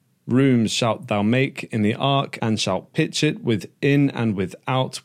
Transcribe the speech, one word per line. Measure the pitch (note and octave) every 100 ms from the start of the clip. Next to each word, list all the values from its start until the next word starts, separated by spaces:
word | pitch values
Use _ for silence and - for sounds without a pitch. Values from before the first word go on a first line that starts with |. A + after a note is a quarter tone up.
| _ _ -
Rooms | B2 C#3 B2 G#2+
shalt | - A#2+ G#2+ -
thou | G#2
make | G#2 B2 C#3 -
in | - A2+
the | G#2
ark, | - C3+ C#3 - -
and | A#2 G#2+
shalt | - F#2 -
pitch | - D#3 -
it | D#3 -
within | - G#2+ - _ C#3 C#3+ C#3
and | - A#2
without | G2 F2+ - - C3 C3 -